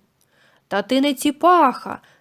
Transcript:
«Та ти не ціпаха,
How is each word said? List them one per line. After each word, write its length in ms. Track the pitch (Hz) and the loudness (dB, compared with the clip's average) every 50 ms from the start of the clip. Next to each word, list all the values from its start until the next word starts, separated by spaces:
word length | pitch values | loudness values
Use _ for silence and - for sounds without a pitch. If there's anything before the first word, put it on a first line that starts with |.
| _ _ _ _ _ _ _ _ _ _ _ _ _ | _ _ _ _ _ _ _ _ _ _ _ _ _
«Та 140 | - 196 202 | -8 -6 -6
ти 200 | 202 - 262 269 | -4 -2 -2 0
не 120 | 269 294 269 | 0 0 -2
ціпаха, 880 | - - 294 285 - - 349 359 349 302 247 240 - - - - - _ _ _ _ | -2 -4 -6 -4 0 2 2 4 4 4 2 0 -4 -10 -14 -14 -16 _ _ _ _